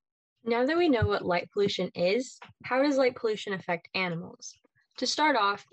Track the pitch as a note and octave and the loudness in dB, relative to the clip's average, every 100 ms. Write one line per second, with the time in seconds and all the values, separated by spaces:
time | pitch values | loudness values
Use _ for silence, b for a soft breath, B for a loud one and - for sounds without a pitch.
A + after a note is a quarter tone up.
0 | _ _ _ _ A3+ A#3 C4 E4 F4 A#3+ | _ _ _ _ -2 0 2 2 2 2
1 | G3+ G3 F#3 F3 - - G3+ - F#3 F3 | 2 0 0 -2 -2 -2 0 0 -6 0
2 | F3+ A3 C4+ - - _ - B3+ D4 C4+ | 0 0 -2 -12 -20 _ -2 2 2 4
3 | B3+ B3 A3+ G#3 - F#3+ - E3+ - F#3+ | 2 0 -4 -4 -4 -6 -4 -6 -4 -4
4 | F#3 E3 F3+ - - - _ _ _ - | -4 -4 -10 -16 -20 -20 _ _ _ -6
5 | B3 - D4+ B3 G3+ G3+ - | -4 2 2 4 2 0 -8